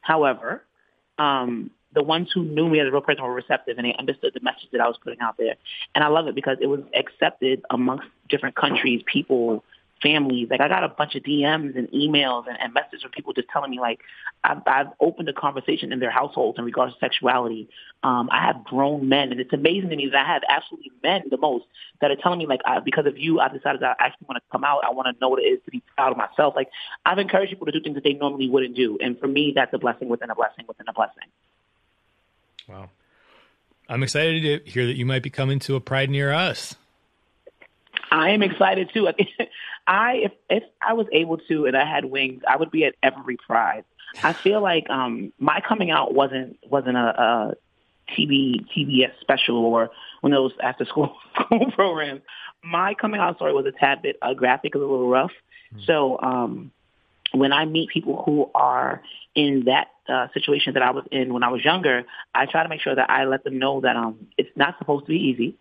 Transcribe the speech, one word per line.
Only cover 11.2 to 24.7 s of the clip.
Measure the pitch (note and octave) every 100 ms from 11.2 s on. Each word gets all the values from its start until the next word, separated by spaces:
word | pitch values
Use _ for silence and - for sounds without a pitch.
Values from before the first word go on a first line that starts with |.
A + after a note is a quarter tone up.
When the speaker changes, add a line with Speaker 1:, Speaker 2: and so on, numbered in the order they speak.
Speaker 1:
D | C3+ D3
Ms | C#3+ D#3+ C#3+ B2+
and | A#2+
emails | C3+ D3 D3 C3+ B2 A#2+
and, | A#2+
and | B2
messages | A#2+ - -
from | C3
people | - C#3+
just | B2+ B2
telling | D3 C#3
me, | B2+
like, | A#2+ A#2 - - - -
I've, | - D3 -
I've | C3 C3+ -
opened | D#3 - D#3+
a |
conversation | C#3 D3 B2+ - D#3 -
in | B2+
their | B2
households | A#2 C#3+ - A#2 -
in | A#2
regards | A#2 B2+ -
to |
sexuality. | B2+ - B2+ B2+ A#2+ A2+ G#2+ - - -
Um, | C3 B2 A#2+
I | - -
have | B2 -
grown | B2+ C#3 D3 C3+
men, | C3+ C3+
and | B2
it's | B2+
amazing | C#3+ D3 F#3+ F#3
to | D3+
me | C#3
that | C#3 C#3+
I |
have | D#3 -
absolutely | C#3+ - - - _
men | D3+ F#3+ C#3+
the | C3
most | D3+ B2 - - - _
that | D3
are | C#3
telling | F3+ F3
me, | D#3
like, | B2+ -
"I, | C3
because | - - D3
of | C3
you, | D#3 D#3+
I | C3+
decided | C#3 C#3+ C#3
that | C3 B2
I | B2+
actually | - -
wanna | B2+ _
come | B2+
out. | C#3+